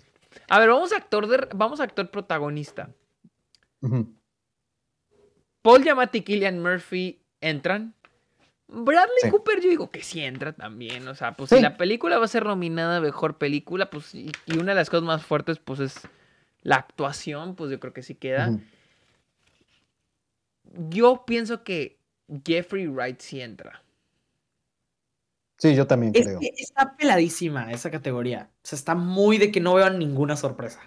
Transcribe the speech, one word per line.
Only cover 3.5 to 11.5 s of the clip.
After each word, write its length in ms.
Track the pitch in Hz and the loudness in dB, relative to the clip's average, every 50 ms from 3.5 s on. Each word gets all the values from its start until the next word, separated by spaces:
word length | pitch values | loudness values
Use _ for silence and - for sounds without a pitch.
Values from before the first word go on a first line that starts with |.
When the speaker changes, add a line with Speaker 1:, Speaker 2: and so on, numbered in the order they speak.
| _ _ _ _ _ _ | _ _ _ _ _ _
Speaker 2:
Ujú. 300 | - 131 131 123 110 - - _ _ _ _ _ _ _ _ _ _ _ _ _ _ _ _ _ _ _ _ _ _ _ _ _ _ _ _ _ | -4 -2 -2 -2 -2 -4 -8 _ _ _ _ _ _ _ _ _ _ _ _ _ _ _ _ _ _ _ _ _ _ _ _ _ _ _ _ _
Speaker 1:
Paul 220 | - 220 247 269 269 | 8 8 8 10 8
Giamatti 340 | 330 285 254 247 - - 226 | 6 2 2 2 0 -2 -4
y 20 | 175 | -4
Cillian 360 | - 202 208 196 196 185 175 | -2 -2 0 0 -2 -2 -2
Murphy 600 | 170 175 180 180 - - 190 185 185 185 - _ _ _ _ _ | -2 -2 -2 -2 -4 -6 -6 -6 -6 -6 -8 _ _ _ _ _
entran. 540 | - 160 156 139 - 170 190 208 220 226 - _ _ _ _ _ _ _ _ _ _ _ _ _ _ | -6 -4 -4 -2 -2 -4 -4 -4 -6 -12 -16 _ _ _ _ _ _ _ _ _ _ _ _ _ _
Bradley 480 | _ - 226 233 262 302 339 381 480 494 508 | _ -12 -4 0 2 4 4 4 4 4 2
Speaker 2:
Sí. 80 | 494 - | 2 4
Speaker 1:
Cooper 320 | 381 415 415 440 427 381 | 2 2 2 0 -2 0
yo 80 | 349 370 | 2 2
digo 220 | 349 311 - - | 2 0 -2 -6
que 100 | - - | -10 -14
sí 200 | - - - 160 | -14 -12 -10 -8
entra 300 | 147 131 127 131 135 151 156 | -8 -8 -8 -10 -10 -12 -12
también, 540 | - - 110 110 110 123 110 120 123 131 | -12 -16 -16 -16 -14 -14 -12 -12 -12 -12
o 60 | 131 135 | -14 -12
sea, 200 | - 123 117 117 | -8 -8 -8 -8
pues 160 | - 135 135 | -6 2 6